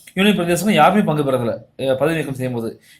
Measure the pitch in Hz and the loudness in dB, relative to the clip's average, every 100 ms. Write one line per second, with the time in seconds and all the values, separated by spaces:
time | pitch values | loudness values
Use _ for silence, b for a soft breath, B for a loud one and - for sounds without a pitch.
0 | b - 202 180 170 175 196 170 139 208 | b -2 0 2 0 0 2 4 4 4
1 | - 151 139 127 117 101 - - 131 131 | 0 0 0 0 -2 -6 -10 -6 -2 0
2 | 147 165 135 127 127 120 113 - b b | 0 -2 -4 -6 -6 -6 -8 -10 b b